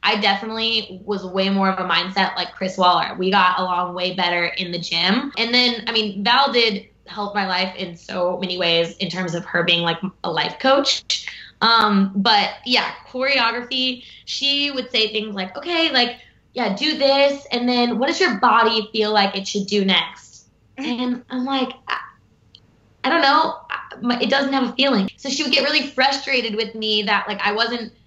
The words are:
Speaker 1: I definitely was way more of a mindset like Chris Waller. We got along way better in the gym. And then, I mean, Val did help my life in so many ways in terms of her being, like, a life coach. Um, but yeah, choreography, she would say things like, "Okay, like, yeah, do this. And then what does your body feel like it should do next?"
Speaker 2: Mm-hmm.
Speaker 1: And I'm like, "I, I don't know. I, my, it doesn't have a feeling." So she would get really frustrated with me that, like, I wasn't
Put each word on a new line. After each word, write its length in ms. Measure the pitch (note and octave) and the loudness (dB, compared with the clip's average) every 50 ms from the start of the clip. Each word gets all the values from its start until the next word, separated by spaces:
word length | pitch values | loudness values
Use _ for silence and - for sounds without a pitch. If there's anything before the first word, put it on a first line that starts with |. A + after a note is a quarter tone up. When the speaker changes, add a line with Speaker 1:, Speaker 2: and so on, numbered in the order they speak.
Speaker 1:
I 180 | - G3+ A3 G#3 | 2 0 0 2
definitely 800 | G3+ G3+ G3 G3 A3 A3 A3 A3+ A3+ A3+ A3+ A3 G#3 - F#3 F#3 - | 2 2 0 0 -2 -6 -4 -2 -2 0 0 -2 -4 -6 -14 -14 -6
was 200 | - G#3 F#3 F3+ | -4 -4 -4 -4
way 240 | F#3 F3+ F#3+ F#3+ G3 | -4 -2 0 0 2
more 200 | G3 G3 F#3+ F#3+ | 2 2 2 2
of 80 | F#3+ F#3 | 2 0
a 120 | F#3 F3 | 0 0
mindset 460 | E3 E3+ F3 F#3+ F#3+ G3+ F#3+ - - F3+ | 0 0 0 0 0 0 0 0 0 -4
like 160 | F3 - - | -6 -6 -6
Chris 240 | - F#3+ F#3 F#3 F#3+ | -6 -6 -6 0 4
Waller. 380 | F#3 F3+ F3+ E3+ D#3+ - - F3 | 4 4 6 4 2 -2 -4 -2
We 140 | F#3 F#3+ | 0 2
got 280 | G3 G3+ F#3 F3+ F3+ F3+ | 4 4 4 4 2 2
along 340 | F#3 F#3 F3+ F3 F3+ F3+ F3 | 0 0 0 0 -2 -2 -4
way 200 | F3+ F3+ F#3 F3 | -4 -4 -4 -2
better 300 | F3+ F3+ F3 F3 F3 E3+ | -2 -2 0 0 0 -2
in 260 | E3+ - - F#3 F3 | -2 -2 -4 -6 -6
the 80 | F3 F3 | -6 -6
gym. 540 | E3+ - E3+ E3+ F3 F#3 G3+ B3 C#4+ C#4 - - | -6 -4 -2 0 2 2 2 2 0 -4 -4 -4
And 160 | A#3 A#3 A#3+ | -2 2 2
then, 300 | B3 B3 B3 A#3 A3+ A3 - | 2 2 2 0 -2 -6 -2
I 40 | |
mean, 320 | A#3 A3 G#3+ G#3 F#3+ G3 G3+ | -2 0 -2 -2 -4 -2 0
Val 300 | A#3 A#3+ C4 C#4 C4+ A3 | 2 4 4 4 2 2
did 340 | A#3+ A3+ A3+ G#3 G3 - - _ _ _ | 2 2 2 0 -4 -8 -12 _ _ _
help 300 | - - G#3+ G#3 G3+ G3+ | -16 -8 -6 -6 -4 -2
my 120 | G#3 G3 F#3 | -2 -2 0
life 280 | F#3 F3+ F#3+ F#3+ F#3+ | 0 -2 -2 -2 -4
in 220 | - F#3+ E3+ E3+ - | -8 -10 -10 -10 -14
so 400 | - - - F#3 F3+ F3+ F#3 F3 | -14 -10 -4 -2 -2 -2 -2 -2
many 180 | F#3+ F3 F3+ F3+ | -4 -6 -2 -2
ways 380 | F3+ E3+ E3+ E3+ E3+ E3 - - | 0 2 2 2 2 0 -2 -6
in 120 | G3 E3+ | -6 -6
terms 260 | E3+ F#3 F#3 F3 E3 | -4 -4 -4 -4 -4
of 80 | F3 G3+ | -6 -6
her 200 | - - F3 E3+ | -4 -2 0 2
being, 180 | F3 E3+ E3+ | 2 2 2
like, 180 | E3+ E3+ - - - F#3+ - _ - | 2 0 -2 -2 -4 -8 -8 _ -6
a 80 | F3 | -4
life 260 | D#3+ D#3+ D3+ F3 - - | -2 -2 -2 -4 -6 0
coach. 680 | - C4 C4+ C#4+ C#4 - - - - _ - - - - - - - - _ _ | 2 4 4 4 4 0 -2 -4 -4 _ -6 -6 -6 -12 -16 -16 -18 -20 _ _
Um, 520 | - A3+ A#3 A3+ A3 G#3+ G#3 G3 G3 F#3+ F#3+ | 2 4 4 4 4 4 4 4 2 2 2
but 360 | G3+ F#3+ A#3 A3 G3+ F#3+ - - - - | 0 2 4 4 4 2 0 -4 -10 -4
yeah, 280 | B3 B3 A3+ E3 - - - - - | 0 0 0 0 0 -6 -10 -18 -12
choreography, 960 | - B3+ C4 C4+ C#4 C4+ A#3 A3+ A#3 B3 A#3+ A#3+ C4 C4 B3+ B3+ B3 B3 - - - - _ | -6 -4 -2 0 2 2 2 0 0 -4 -8 -6 -4 -2 -2 -2 -4 -6 -12 -20 -20 -20 _
she 480 | - - - C4+ C#4 C#4 C#4+ C#4+ C#4+ | -10 -8 -4 -2 -2 0 0 -2 -2
would 180 | C#4 C4 A#3+ - | -4 -6 -6 -2
say 220 | - A3 A3 G#3 | 0 0 0 0
things 240 | G#3+ A3 G#3 A3 G3+ | -2 -4 -6 -4 -6
like, 200 | G3 F#3 F#3+ - - | -6 -6 -6 -8 -10
"Okay, 340 | - F4 F4 E4 E4 D#4+ | -6 -4 -2 0 0 2
like, 260 | C4+ B3+ A#3+ A#3+ A#3+ - - - _ _ _ _ _ | 2 2 0 0 -2 -10 -18 -20 _ _ _ _ _
yeah, 220 | B3 A#3+ G#3 G3 | -4 -2 -2 -2
do 220 | G3 D4 D#4 D#4 - | -2 -2 -2 0 2
this. 480 | C4+ C#4 C#4 C#4 C#4 C#4+ C#4 C#4 - - | 2 4 4 6 4 4 2 -2 -6 -6
And 160 | - A#3+ A#3+ B3 | -4 -2 0 0
then 320 | B3 B3 A#3+ A#3+ A3 G3+ | 2 2 2 2 0 0
what 80 | B3+ D#4 | 0 -2
does 140 | E4 - | 0 0
your 180 | F#4+ D4 A3+ G3 | 0 0 2 2
body 500 | - A#3+ G#3+ A#3 A3+ A3 A3+ A3 G#3 - - | 2 4 4 6 4 4 2 0 -2 -2 -2
feel 180 | A3 G#3+ G#3 | -2 0 2
like 240 | G#3+ G#3 G3 G3 - | 4 2 2 2 0
it 120 | G3 G3 - | -4 -6 -4
should 200 | - G#3 G3 - | -4 -4 -4 0
do 160 | G#3 G#3 G3 | 0 0 2
next?" 640 | F#3+ F#3 E3+ E3 - - - - - - - - _ _ _ _ _ _ - | 4 2 2 0 -2 -10 -18 -20 -20 -20 -20 -20 _ _ _ _ _ _ -8
Speaker 2:
Mm-hmm. 240 | C4+ A#3 B3 A#3 | -6 -6 -4 -2
Speaker 1:
And 240 | B3+ B3 B3 B3 - _ | -2 -4 -4 -6 -8 _
I'm 160 | B3+ B3+ B3 | -6 -6 -4
like, 280 | C4+ C4+ C4+ B3+ - - - _ - | -2 -2 -2 -2 -4 -6 -14 _ -8
"I, 120 | - - - - _ _ _ _ _ _ _ _ _ - _ _ _ _ _ _ _ _ - | -8 -8 -8 -14 _ _ _ _ _ _ _ _ _ -20 _ _ _ _ _ _ _ _ -2
I 60 | C4 | 2
don't 120 | D#4+ E4 | 2 4
know. 360 | D#4 C#4 C#4+ D4+ D#4+ - - - - - | 4 6 6 4 4 2 -2 -8 -10 -10
I, 100 | - - - - - - | -10 -10 -10 -14 -14 -6
my, 180 | - B3 A#3+ - | -2 -2 0 0
it 100 | B3 G#3 | 2 2
doesn't 220 | C#4 C#4 C#4 C4+ | 2 2 2 0
have 180 | C4+ C4+ B3+ A3+ | 0 0 0 -2
a 40 | - | 0
feeling." 360 | - C4+ C#4 C4+ G3+ F#3+ - - | 2 2 4 4 2 0 0 -6
So 140 | _ - C#4 | _ -6 -6
she 140 | C#4 C#4+ D#4 | -4 -2 0
would 100 | B3+ C#4+ | 0 2
get 100 | D4 B3 | 2 2
really 240 | C#4+ D4+ D#4 - C#4+ | 2 2 0 0 0
frustrated 680 | - - B3+ C#4 C#4 C#4 - C#4 C4+ B3+ A3 A3+ G#3 | 0 2 2 2 2 -2 -4 -2 -2 0 0 -2 -4
with 200 | G#3+ A3+ G#3+ A3+ | -4 -4 -6 -6
me 280 | A3 A3 G#3+ G#3+ G#3 G#3 | -6 -4 -2 0 0 0
that, 260 | G#3 G#3 G3 - G#3 | 2 0 0 0 -2
like, 100 | G#3 F#3+ | -6 -2
I 140 | - G#3 G#3 | -2 -2 0
wasn't 400 | G#3+ A#3 A#3 B3 A#3 A3+ - - _ _ | 0 0 -2 -2 -6 -8 -10 -14 _ _